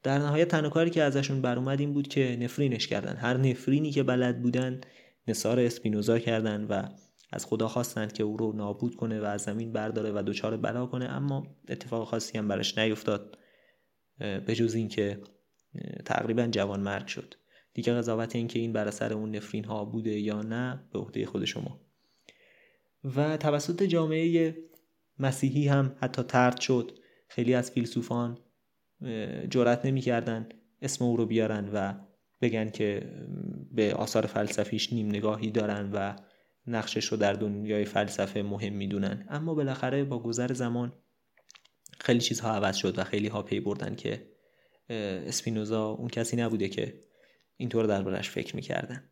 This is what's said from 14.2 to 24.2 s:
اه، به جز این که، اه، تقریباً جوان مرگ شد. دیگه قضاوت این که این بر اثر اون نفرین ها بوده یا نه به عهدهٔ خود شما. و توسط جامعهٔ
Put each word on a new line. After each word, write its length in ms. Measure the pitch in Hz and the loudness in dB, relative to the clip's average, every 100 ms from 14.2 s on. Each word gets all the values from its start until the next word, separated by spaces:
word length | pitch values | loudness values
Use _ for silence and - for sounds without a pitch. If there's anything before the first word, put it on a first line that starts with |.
اه، 200 | 104 98 | -6 -4
به 140 | 98 | -2
جز 200 | 113 113 | 2 2
این 140 | 113 107 | 2 -2
که، 320 | 110 101 98 - _ _ _ _ | 0 -2 -2 -12 _ _ _ _
اه، 280 | - - - | -12 -12 -12
تقریباً 420 | - - 113 113 120 | -2 0 2 2 2
جوان 340 | 107 101 98 | 2 0 0
مرگ 260 | 98 101 - | -2 -4 -6
شد. 280 | - - - _ _ _ | -10 -12 -20 _ _ _
دیگه 180 | - 120 | -2 0
قضاوت 440 | 120 117 110 113 120 | 0 0 -2 -2 -2
این 120 | 113 | -2
که 100 | 117 | -2
این 140 | 117 | -2
بر 160 | 110 104 | 0 -2
اثر 240 | 104 113 | -2 -4
اون 240 | 107 110 107 | -2 -4 -6
نفرین 280 | 107 107 | -6 -8
ها 200 | 104 110 | -4 -6
بوده 360 | 104 113 110 107 | -4 -4 -2 -2
یا 220 | 104 104 | -2 -2
نه 420 | 110 113 127 135 - | -4 -4 -4 -6 -8
به 60 | 98 | -6
عهدهٔ 280 | - - 107 | -6 -4 -4
خود 180 | - | -2
شما. 360 | - - - - _ _ _ _ - _ _ _ _ _ _ _ 135 131 | -2 -4 -6 -10 _ _ _ _ -20 _ _ _ _ _ _ _ -4 0
و 200 | 151 156 | 2 2
توسط 460 | 147 147 143 170 | 2 2 0 0
جامعهٔ 760 | 196 165 156 160 | 4 4 4 2